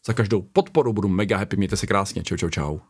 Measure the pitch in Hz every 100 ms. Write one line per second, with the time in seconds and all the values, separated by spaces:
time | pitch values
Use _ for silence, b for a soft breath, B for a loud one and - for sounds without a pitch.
0 | - 117 104 107 95 - 196 160 123 107
1 | 98 92 101 101 101 95 95 98 95 98
2 | 98 - 82 85 85 80 73 87 -